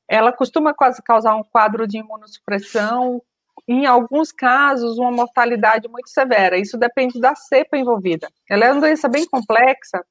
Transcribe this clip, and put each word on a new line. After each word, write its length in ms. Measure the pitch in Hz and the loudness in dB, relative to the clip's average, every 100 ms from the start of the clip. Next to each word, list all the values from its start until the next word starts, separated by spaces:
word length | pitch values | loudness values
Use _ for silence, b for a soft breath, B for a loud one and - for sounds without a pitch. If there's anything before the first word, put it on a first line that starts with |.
| - | -2
Ela 240 | 220 226 | 2 2
costuma 420 | 240 254 330 302 | 0 -2 -2 -2
quase 260 | 294 262 247 | 2 0 0
causar 360 | - 233 220 220 | 0 2 2 -2
um 80 | |
quadro 420 | 214 233 214 208 226 | 0 0 2 0 -6
de 120 | 214 | -8
imunossupressão, 1200 | 214 214 - - - 202 202 226 208 240 254 247 - _ _ - - | -12 -16 -20 -18 -8 -8 -4 -4 -2 -2 -4 -6 -12 _ _ -14 -4
em 180 | 247 277 | 0 2
alguns 460 | 247 233 285 320 | 2 0 -2 -4
casos, 680 | - 254 262 285 262 233 233 | -2 0 2 2 0 -4 -4
uma 140 | 247 | -4
mortalidade 720 | 240 240 - 240 233 214 226 220 | -2 -2 0 -2 0 2 0 -2
muito 240 | - - | -16 -6
severa. 480 | - 262 220 185 180 | -2 0 2 2 0
Isso 180 | 202 233 | -4 -2
depende 440 | 240 254 254 247 | -2 0 -4 0
da 160 | 254 294 | 0 0
cepa 400 | - 269 311 294 | 0 0 0 -2
envolvida. 520 | 247 220 185 165 - _ - | -2 -2 -2 -4 -6 _ -4
Ela 140 | 202 | 2
é 80 | 233 | 2
uma 80 | 285 | 2
doença 280 | 302 311 285 | 2 0 -2
bem 160 | 277 | -2
complexa, 800 | 349 262 208 220 254 262 - 185 - | -4 -4 0 2 2 2 -6 -12 -10